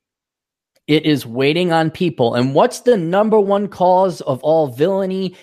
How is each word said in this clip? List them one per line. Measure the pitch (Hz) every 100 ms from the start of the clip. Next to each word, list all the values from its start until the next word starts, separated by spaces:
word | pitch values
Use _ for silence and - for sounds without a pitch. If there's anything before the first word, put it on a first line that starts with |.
| _ _ _ _ _ _ _ _ -
It | 151 156
is | 143 120
waiting | 117 139 160 180
on | 165 160
people. | 160 175 - 117
And | 120 127
what's | 143 240 -
the | 247 226
number | 165 185 220 214
one | 196 202 202
cause | - 180 185 190 170
of | - 127
all | 151 160 147
villainy, | 117 170 196 190 190 190 185